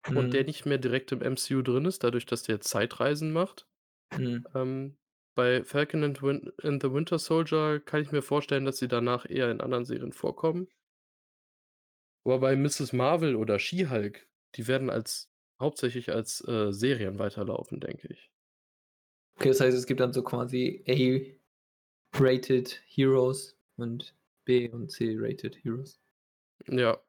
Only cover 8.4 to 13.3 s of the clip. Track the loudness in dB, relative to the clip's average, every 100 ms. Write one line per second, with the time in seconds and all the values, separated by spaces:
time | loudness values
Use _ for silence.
8.4 | 2 0 0 -2 0 2 2 0 -2 0
9.4 | 0 0 -2 -2 -2 -6 -6 -4 -4 0
10.4 | -2 -2 -8 _ _ _ _ _ _ _
11.4 | _ _ _ _ _ _ _ _ 0 2
12.4 | 4 4 2 0 -2 2 2 2 2